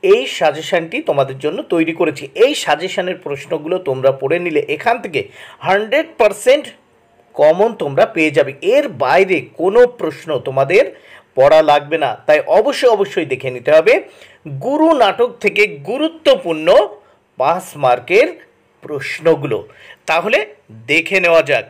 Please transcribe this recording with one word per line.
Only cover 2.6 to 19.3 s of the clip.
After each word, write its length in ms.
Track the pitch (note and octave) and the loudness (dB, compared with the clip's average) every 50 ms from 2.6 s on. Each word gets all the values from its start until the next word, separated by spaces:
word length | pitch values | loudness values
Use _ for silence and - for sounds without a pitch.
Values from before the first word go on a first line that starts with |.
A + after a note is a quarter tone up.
| - | -2
সাজেশনের 540 | - D3+ D3 E3+ F#3 - - F#3 F3+ F#3 F3+ - | -2 -4 -2 -4 -8 -6 -6 -6 -6 -8 -10 -10
প্রশ্নগুলো 520 | D3+ C#3+ C#3 C#3+ - F3 D#3 D3 D#3+ F3 F#3 F3+ - | -10 -10 -10 -8 -8 -8 -8 -6 -4 -6 -4 -4 -6
তোমরা 220 | C3+ C3 B2+ C3+ C3 C3+ | -6 -2 0 -2 -2 0
পড়ে 180 | C3+ C3+ D#3+ F3 F3 | -2 -4 -4 -2 -4
নিলে 160 | F3 D#3 D3 - - C#3+ | -2 -4 -4 -4 -4 -8
এখান 200 | D3+ - A#3+ A#3+ B3 - | -4 -2 -4 -4 -4 -6
থেকে 160 | A3 E3 C3 G2+ - - - - - - _ - | -6 -6 -6 -8 -8 -14 -20 -20 -20 -20 _ -4
হান্ড্রেড 420 | D#3 F#3 G3+ G#3+ A3 A#3+ D4 D#4+ D#4+ - _ | -2 -2 -2 0 0 -2 -2 -2 -2 -2 _
পার্সেন্ট 440 | A#3 G#3 G3+ - - B3 C4 D4+ - - - _ _ _ _ _ _ _ _ _ _ _ _ | 2 2 2 0 0 2 2 2 0 -6 -16 _ _ _ _ _ _ _ _ _ _ _ _
কমন 360 | - D3 D3+ D#3+ F3+ G3+ A#3 A3 - F3 | 2 4 4 4 4 2 0 0 -4 -6
তোমরা 220 | C#3+ C3+ C#3+ G3+ - - | -4 2 0 0 0 2
পেয়ে 200 | E3+ D#3 D#3 D3 | 0 -2 2 2
যাবে। 160 | D3+ C#3+ C3 C3+ - - F3+ A#3 | 2 0 0 -2 -8 -2 0 2
এর 100 | C#4+ D4 C4+ F#3 A#2 C3 | 2 2 0 -4 -4 -2
বাইরে 340 | B2+ C#3+ F3 G3 F#3 F#3+ D#3 - - _ - | 2 2 2 2 2 0 -4 -4 -8 _ -4
কোনো 200 | D#3+ F#3 G3+ A#3 B3 B3 B3 - | -4 0 4 4 4 4 2 -4
প্রশ্ন 280 | - D#3+ C#3+ - - E3 D3+ B2 B2 C3+ | -8 -8 -8 -10 -8 -6 -6 -4 -4 -4
তোমাদের 360 | C3 C3+ C3+ C#3 F3 G#3 C#4+ D4 - - _ - - - _ _ _ | -2 -2 0 2 2 2 2 0 -4 -16 _ -20 -20 -20 _ _ _
পড়া 240 | - B2+ C#3+ D#3 D#3 D#3 D3+ | 2 4 6 6 6 6 4
লাগবে 260 | D3 D3 C#3+ C#3+ D#3 D#3+ D3+ | 2 2 2 -2 -4 -2 -2
না। 60 | B2+ A2 - - | -2 -4 -6 0
তাই 140 | - D3+ D3+ - - D#3 F#3+ | 2 2 2 2 2 2 2
অবশ্যই, 360 | G#3+ C#4 C#4 - - F#3+ - | 2 2 -2 2 2 2 4
অবশ্যই 340 | G3 G3+ F#3+ - F#3+ E3 C#3 C3 | 2 0 -2 -2 -6 -4 -4 -6
দেখে 220 | B2 - C3 B2+ | -6 -6 -8 -10
নিতে 140 | B2 A2+ - D3+ | -6 -2 4 4
হবে 180 | D#3+ D#3+ G3+ B3+ F#4+ - - - - - - _ _ _ D#3+ C#3+ C3+ C3+ | 4 6 4 2 2 0 -6 -20 -20 -20 -20 _ _ _ -14 -12 -8 -6
গুরু 220 | A#3 C#4 D#4 D#4 D#4+ E4 C4+ A#3 | -4 -4 -2 0 0 2 2 2
নাটক 280 | G3 F#3 - A#3 B3 F#3+ - - | 0 2 0 -2 -4 -4 -4 -6
থেকে 180 | G#3 - G#3 G#3 G3+ E3 C#3 C#3+ D#3+ | -4 0 0 -2 -2 -2 -12 -10 -10
গুরুত্বপূর্ণ 800 | A3+ C#4 D4+ D#4+ D#4+ D#4+ _ C#4+ C4+ G3+ - E3+ E3 D#3 D#3 E3 G3 C4+ G4+ G4+ - - _ _ _ _ _ _ _ _ | -6 -4 -4 -4 -6 -2 _ 2 2 2 0 -6 -6 -2 2 4 4 4 4 2 -6 -16 _ _ _ _ _ _ _ _
পাস 260 | B2+ C#3 E3 F#3 F3+ - - D3 C#3+ | -2 -2 -2 -2 -6 -12 -12 -2 0
মার্কের 460 | B2+ B2 B2 - - F3 G#3 C4+ F4 F4 - - _ _ _ _ _ _ _ _ | 0 0 0 0 0 2 2 2 2 -2 -12 -20 _ _ _ _ _ _ _ _
প্রশ্নগুলো। 760 | - D3+ C#3+ C#3 - - - D#3+ E3 | -12 -12 -10 -8 -10 -12 -2 0 0